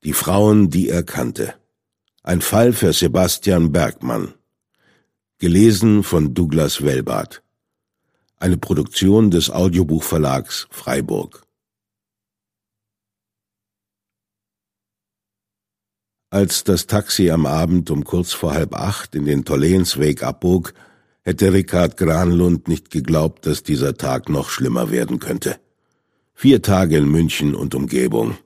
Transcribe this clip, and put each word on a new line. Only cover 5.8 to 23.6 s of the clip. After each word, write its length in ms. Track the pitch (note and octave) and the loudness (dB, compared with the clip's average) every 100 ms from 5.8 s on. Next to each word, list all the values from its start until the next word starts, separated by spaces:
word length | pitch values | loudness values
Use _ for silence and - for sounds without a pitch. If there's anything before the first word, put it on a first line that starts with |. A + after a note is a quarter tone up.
| A2+ G#2 | 4 4
von 280 | G2 E2+ D2+ | 2 0 0
Douglas 500 | B1+ E2 D#2 C#2+ - | 0 0 0 0 -2
Wellbart. 600 | C#2+ C2 - A1+ - - _ _ _ _ _ _ _ _ _ _ | -2 -2 -4 -6 -8 -16 _ _ _ _ _ _ _ _ _ _
Eine 220 | F2+ F2 | -2 -2
Produktion 720 | - E2 D2 - F#2+ G#2 G#2+ | -2 -4 -2 0 4 4 4
des 180 | F2 - | 2 0
Audiobuchverlags 1160 | - F#2 F2 D#2+ D#2+ - E2 D2 C2+ - - - | 0 0 0 0 -2 -2 -2 0 -2 -6 -12 -12
Freiburg. 760 | - - C2+ A#1+ G#1 - - _ _ _ _ _ _ _ _ _ _ _ _ _ _ _ _ _ _ _ _ _ _ _ _ _ _ _ _ _ _ _ _ _ _ _ _ _ _ _ _ _ _ _ _ _ _ _ _ _ | -16 -6 -6 -4 -6 -8 -16 _ _ _ _ _ _ _ _ _ _ _ _ _ _ _ _ _ _ _ _ _ _ _ _ _ _ _ _ _ _ _ _ _ _ _ _ _ _ _ _ _ _ _ _ _ _ _ _ _
Als 320 | G2 F#2+ - | -2 0 0
das 240 | - F2+ - | 0 -2 0
Taxi 460 | G#2 - - F#2 | -2 -2 0 2
am 120 | D#2+ | 2
Abend 460 | D2 D#2 E2 F2+ D2+ | 0 0 0 0 0
um 140 | D2 | -6
kurz 280 | D2+ F2 F2+ | -4 -4 -4
vor 200 | - E2+ | -4 -4
halb 220 | D2 D#2 - | -2 -4 -4
acht 400 | F2 G#2 - - | -6 -6 -8 -6
in 80 | |
den 200 | C#2+ C#2 | -2 -2
Tollensweg 800 | - C#2+ D#2 F#2 E2+ - D2+ C#2+ | 0 0 2 2 2 0 0 0
abbog, 520 | B1+ C2+ F2+ F2+ E2 _ - _ _ _ | -6 -4 0 0 0 _ -20 _ _ _
hätte 300 | - - G2 | -6 0 2
Richard 440 | F#2+ F#2 F2 E2+ - | 2 2 0 0 0
Granlund 720 | E2 D#2+ F2+ E2+ F2 E2+ - | 0 2 2 2 2 2 -2
nicht 220 | E2 _ | -6 _
geglaubt, 560 | D#2 B1+ D#2 D#2 - - | -6 0 0 0 -4 -6
dass 180 | D2 | -6